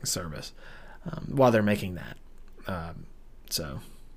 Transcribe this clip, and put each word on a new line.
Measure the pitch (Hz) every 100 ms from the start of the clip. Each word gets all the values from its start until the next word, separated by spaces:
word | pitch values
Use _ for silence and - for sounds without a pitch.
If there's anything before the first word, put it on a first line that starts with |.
service, | - 90 85 73 - - - - - - 170
um, | - -
while | 135 127
they're | 113
making | 104 104 98
that. | 87 60 - - - - - -
Um, | 90 82 80 - - - - -
so, | - - - - - -